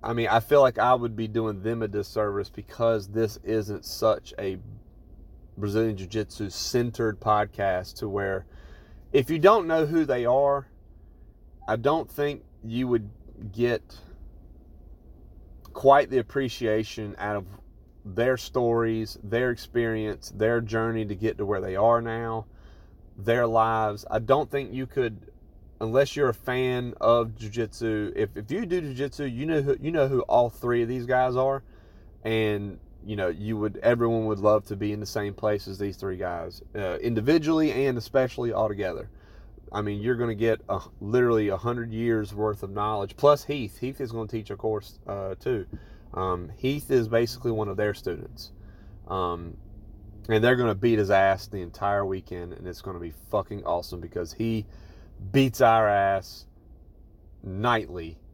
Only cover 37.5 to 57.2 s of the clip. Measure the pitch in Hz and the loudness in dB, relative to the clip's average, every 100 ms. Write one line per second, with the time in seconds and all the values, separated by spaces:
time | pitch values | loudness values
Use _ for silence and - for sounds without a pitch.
37.5 | 160 156 117 139 123 113 139 127 - 120 | 2 2 2 0 -2 0 0 0 -2 -4
38.5 | 110 107 101 95 80 - - - - - | 0 0 0 -4 -6 -12 -16 -20 -20 -20
39.5 | - - 104 104 104 110 120 120 107 113 | -20 -10 -6 -4 -2 -2 0 0 0 0
40.5 | 113 - 98 - - 101 123 123 113 104 | 0 -2 -6 -6 -12 0 2 4 4 2
41.5 | 95 110 120 117 110 117 113 104 101 107 | 0 -2 -4 -6 -2 0 0 0 -2 -2
42.5 | 104 98 101 104 107 101 - 143 147 - | -2 -8 -4 -2 -2 -6 4 6 6 2
43.5 | 147 110 - 127 135 127 113 110 113 104 | -6 -6 -6 -8 -6 -8 -6 -6 -8 -8
44.5 | 101 110 107 - - - 101 95 95 - | -6 -4 -4 -6 -18 -10 -8 -6 -6 -2
45.5 | 117 90 - - - - 90 95 90 87 | -2 -4 -12 -16 -20 -12 -6 -2 -2 -6
46.5 | - 127 143 - 135 110 117 117 - 120 | -4 -2 -2 2 2 4 2 0 -2 -4
47.5 | 110 104 98 104 101 - 82 - - - | -2 -2 0 -2 -2 -6 -8 -10 -14 -18
48.5 | - - - - - - 95 90 87 85 | -18 -20 -20 -20 -20 -8 -4 -2 -4 -8
49.5 | 80 - - - - - - - 110 117 | -14 -18 -18 -18 -18 -18 -16 0 4 6
50.5 | 123 120 98 117 110 98 98 98 95 - | 6 4 4 4 4 6 6 6 2 -2
51.5 | 101 87 - 101 101 98 95 - 90 87 | -10 -10 -4 0 0 0 -4 -6 -10 -10
52.5 | 80 90 85 - 90 85 - - 104 95 | -10 -12 -10 -10 -10 -10 -14 -4 -4 -2
53.5 | 101 - 87 87 87 82 92 85 - 113 | -8 -2 -2 -4 -10 -8 -6 -8 -4 -2
54.5 | 113 104 - - - - - 95 131 135 | -2 -6 -14 -20 -20 -20 -16 -2 2 2
55.5 | - 123 113 110 101 98 98 92 - - | 4 6 6 6 4 4 0 -4 -18 -20
56.5 | - - - - - - - | -20 -20 -20 -20 -20 -20 -20